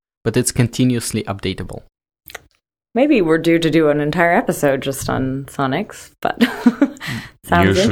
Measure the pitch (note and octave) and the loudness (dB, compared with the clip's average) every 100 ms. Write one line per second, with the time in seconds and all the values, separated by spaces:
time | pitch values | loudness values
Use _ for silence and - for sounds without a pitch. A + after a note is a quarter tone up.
0 | _ _ A2+ A#2+ A#2+ - A#2 - B2+ A#2+ | _ _ -2 -2 0 0 0 0 0 0
1 | - A2 - G2 F#2+ F#2 F2+ - - _ | -4 -6 -6 -6 -6 -6 -10 -14 -18 _
2 | _ _ - - _ _ _ _ _ A3+ | _ _ -20 -20 _ _ _ _ _ 0
3 | D4 B3+ D#3+ D#3+ E3 E3 E3 D#3+ D3+ D3 | 2 4 4 2 4 2 4 4 4 2
4 | D3 E3+ E3+ F#3+ A3+ D#3 C#3+ C3+ C#3 C3+ | 0 2 2 2 0 0 0 0 -4 -6
5 | - B2 C3 C3+ C#3 - C3 D3 G#3+ - | -4 -4 -2 -6 -8 -4 -2 -2 -6 -12
6 | - _ - - A#3+ - B3 - C#4 - | -20 _ -6 0 -2 0 -2 2 -2 -2
7 | - A#2 - - - F3 F#3 F3+ G#3 | -10 -10 -12 -20 -2 2 4 4 2